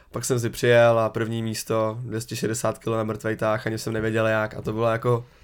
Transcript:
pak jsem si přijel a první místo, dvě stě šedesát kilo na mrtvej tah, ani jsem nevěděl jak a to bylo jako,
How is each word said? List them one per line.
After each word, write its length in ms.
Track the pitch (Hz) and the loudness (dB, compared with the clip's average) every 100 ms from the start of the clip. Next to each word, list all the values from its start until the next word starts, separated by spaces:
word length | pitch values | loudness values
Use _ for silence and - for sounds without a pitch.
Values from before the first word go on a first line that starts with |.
| - | -12
pak 140 | 120 117 | -8 -2
jsem 140 | 123 | 0
si 100 | 113 | 0
přijel 500 | - 120 120 117 113 | 0 4 8 8 6
a 100 | 110 | 2
první 340 | 113 113 117 | 0 -4 -2
místo, 540 | 113 110 - 113 110 113 | -4 -6 -2 -2 -2 -4
dvě 200 | 123 110 | -6 -8
stě 140 | 120 120 | -6 -4
šedesát 420 | 107 113 110 107 | -4 -2 -2 -2
kilo 200 | - 113 | -2 -2
na 60 | |
mrtvej 320 | 110 110 110 110 | -2 -4 -4 -2
tah, 320 | 110 107 113 | 0 0 -2
ani 100 | 110 | -6
jsem 140 | 113 | -4
nevěděl 340 | 113 110 110 110 | -2 0 2 2
jak 260 | 110 107 | 2 0
a 80 | - | -4
to 120 | - | -6
bylo 140 | 110 117 | -2 0
jako, 380 | 113 123 120 120 - | 2 2 0 -2 -16